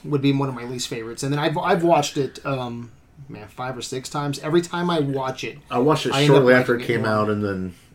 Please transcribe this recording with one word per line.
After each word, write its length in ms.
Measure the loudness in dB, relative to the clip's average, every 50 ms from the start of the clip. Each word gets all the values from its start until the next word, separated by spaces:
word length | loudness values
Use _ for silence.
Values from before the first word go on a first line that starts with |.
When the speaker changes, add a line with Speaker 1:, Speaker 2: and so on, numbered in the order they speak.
| -6
Speaker 1:
would 180 | -2 -2 2
be 120 | 2 4 2
one 160 | 2 0 -2
of 60 | -4
my 100 | -6 -8
least 220 | -8 -8 -8 -8 -6
favorites, 340 | -6 -8 -8 -8 -8 -6 -4
and 80 | -4
then 80 | -2 0
I've, 180 | 0 0 -2 0
I've 260 | 0 2 2 4 4
watched 340 | 4 4 4 2 0 -2 -2
it, 260 | -4 -4 -4 -8 -6
um, 460 | -4 -4 -4 -4 -6 -8 -10 -12 -14 -16 -20 _ _ _ -20 -18 -16
man, 180 | -16 -16 -16 -16
five 300 | -12 -10 -8 -8 -8 -8
or 40 |
six 280 | -10 -8 -8 -8 -8 -8
times. 280 | -8 -6 -4 -4 -6 -6
Every 220 | -4 0 0 0
time 280 | 0 0 -4 -4 -2 -2
I 100 | 0 0
watch 460 | 0 -2 -2 -4 -4 -6 -6 -8 -8
it, 120 | -10 -10 -12 -10 -4
Speaker 2:
I 80 | -2 0
watched 260 | 2 2 2 2 0
it 80 | 0 0
Speaker 1:
I 100 | 2 6
end 80 | 6
up 40 | 6 8
Speaker 2:
shortly 160 | 8 8 6
after 200 | 6 6 4 0
it 40 | 0
Speaker 1:
liking 120 | 0 0
it 60 | 0 0
Speaker 2:
came 40 | 0
Speaker 1:
more. 60 | 0
Speaker 2:
out, 180 | 2 2 2 0
and 140 | 0 0 -2
then 300 | -2 -2 -4 -6 -8 -10 -12 -20 -20 -20